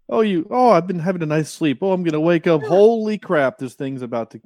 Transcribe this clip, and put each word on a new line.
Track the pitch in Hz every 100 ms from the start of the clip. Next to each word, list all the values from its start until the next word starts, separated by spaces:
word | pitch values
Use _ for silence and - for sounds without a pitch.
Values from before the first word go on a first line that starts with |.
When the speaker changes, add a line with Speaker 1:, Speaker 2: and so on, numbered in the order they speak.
| -
Speaker 1:
"Oh, | 226
you, | 214 175 -
oh, | 247 247
I've | 175 180
been | 175
having | 165 180
a | 156
nice | 156 151
sleep. | - 156 123
Oh, | 190
I'm | 185
gonna | 170 156
wake | 165 170 180
up. | 160
Speaker 2:
Yeah. | 143
Speaker 1:
Holy | 180 214 226 214 208
crap, | - 160 131 -
this | 127 -
thing's | 135 135
about | 123 120 110
to," | 113